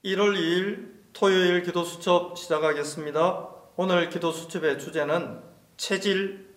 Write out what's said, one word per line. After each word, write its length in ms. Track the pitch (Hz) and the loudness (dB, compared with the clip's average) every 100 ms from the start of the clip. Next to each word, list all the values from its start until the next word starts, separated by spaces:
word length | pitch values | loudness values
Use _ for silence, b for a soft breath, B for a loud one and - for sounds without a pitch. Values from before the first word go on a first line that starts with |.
| 196 | -2
일월 300 | 190 208 180 | 2 2 2
이일 640 | 165 180 196 214 - - _ | 2 0 0 -6 -12 -20 _
토요일 480 | - 196 185 180 180 | 0 4 6 4 2
기도 200 | 175 175 | 0 -2
수첩 540 | 170 170 185 175 180 - | -4 -4 4 4 2 -10
시작하겠습니다. 1120 | - 156 156 147 147 147 151 151 175 185 - - - - | -2 2 2 0 -4 -6 -4 2 2 0 -10 -18 -14 -4
오늘 340 | 185 180 170 | 2 2 2
기도 220 | 165 165 | -2 -4
수첩의 460 | 160 - 180 156 - | -4 -8 -2 0 -2
주제는 640 | 165 156 143 170 135 - - - _ - | -4 -4 0 0 -2 -12 -18 -20 _ -12
체질 760 | - 190 202 190 196 - - | -4 -2 0 0 -2 -8 -18